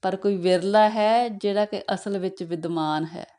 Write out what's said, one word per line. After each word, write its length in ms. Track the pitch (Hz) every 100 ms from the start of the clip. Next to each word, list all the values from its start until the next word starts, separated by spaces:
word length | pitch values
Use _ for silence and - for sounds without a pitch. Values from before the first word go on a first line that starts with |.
ਪਰ 140 | 196 190
ਕੋਈ 220 | 202 196
ਵਿਰਲਾ 520 | 175 180 185 208 214
ਹੈ 400 | 220 214 226 240
ਜਿਹੜਾ 360 | 202 202 202 208
ਕਿ 160 | 208 -
ਅਸਲ 240 | 190 - 196
ਵਿੱਚ 260 | 185 190
ਵਿਦਵਾਨ 640 | 170 170 165 170 156 151 160
ਹੈ 220 | 165 -